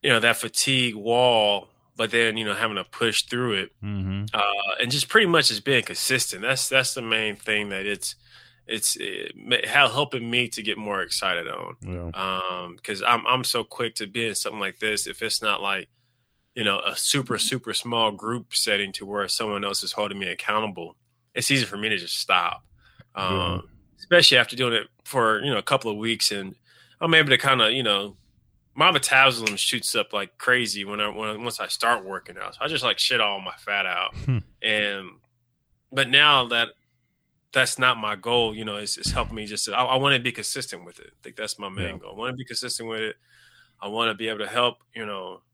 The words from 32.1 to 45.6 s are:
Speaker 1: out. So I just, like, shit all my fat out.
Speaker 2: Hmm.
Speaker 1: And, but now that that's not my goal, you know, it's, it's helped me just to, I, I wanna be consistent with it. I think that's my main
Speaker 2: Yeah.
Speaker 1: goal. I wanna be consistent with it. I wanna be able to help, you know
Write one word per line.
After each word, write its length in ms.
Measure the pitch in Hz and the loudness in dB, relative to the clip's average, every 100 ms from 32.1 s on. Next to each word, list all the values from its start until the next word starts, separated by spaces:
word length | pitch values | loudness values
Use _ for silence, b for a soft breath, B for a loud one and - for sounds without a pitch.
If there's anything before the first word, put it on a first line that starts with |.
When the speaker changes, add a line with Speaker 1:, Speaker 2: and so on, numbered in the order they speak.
| 95 - 90 | -10 -10 -12
Speaker 1:
out. 180 | 95 - | -12 -6
So 40 | |
I 60 | 143 | -4
just, 160 | 156 | -2
like, 160 | 123 101 | 0 0
shit 220 | - 127 | 2 2
all 180 | 107 98 | 2 0
my 140 | 95 - | -8 -12
fat 280 | - 101 92 | -4 -2 0
out. 280 | 87 92 - | -2 -4 -4
Speaker 2:
Hmm. 200 | - 123 - _ | -2 -2 -4 _
Speaker 1:
And, 480 | 110 107 104 101 92 - _ _ _ _ _ _ _ | -2 0 0 -4 -10 -18 _ _ _ _ _ _ _
but 180 | 131 127 | -2 2
now 380 | 139 147 143 120 | 6 8 6 4
that 200 | 117 117 - _ _ _ _ _ _ _ | 0 0 -4 _ _ _ _ _ _ _
that's 260 | 131 127 - | 0 0 4
not 180 | 127 117 | 2 2
my 180 | 107 104 | -2 -4
goal, 380 | 113 120 113 | 0 2 2
you 100 | 107 110 | -2 -8
know, 100 | 104 | -6
it's, 220 | 104 - | -6 -6
it's 120 | - | -2
helped 220 | 131 113 | -2 -4
me 140 | 113 107 | -6 -8
just 180 | 104 - | -6 -2
to, 100 | 104 | 0
I, 80 | |
I 120 | 127 131 | 2 4
wanna 240 | 139 135 | 4 2
be 120 | 123 | 0
consistent 540 | 117 104 135 131 87 87 | -6 -6 -6 -8 -12 -16
with 140 | - | -20
it. 80 | - | -20
I 100 | _ | _
think 120 | - - | -20 -10
that's 200 | 107 - | -8 -8
my 120 | 101 | -8
main 260 | 95 87 82 | -6 -6 -8
Speaker 2:
Yeah. 20 | |
Speaker 1:
goal. 140 | 98 95 | -14 -8
I 20 | |
wanna 140 | 120 | -8
be 120 | 127 131 | -8 -8
consistent 420 | 113 123 - 113 | -8 -6 -8 -6
with 100 | 113 | -6
it. 140 | 110 - b b b b b b | -6 -8 b b b b b b
I 60 | 101 | -8
wanna 260 | 110 117 | 0 0
be 140 | 104 113 | 0 -4
able 120 | 107 | -4
to 80 | 104 | -4
help, 300 | 113 123 117 _ | 0 0 -2 _
you 120 | 117 107 | -12 -10
know 340 | 98 92 90 _ _ | -8 -10 -14 _ _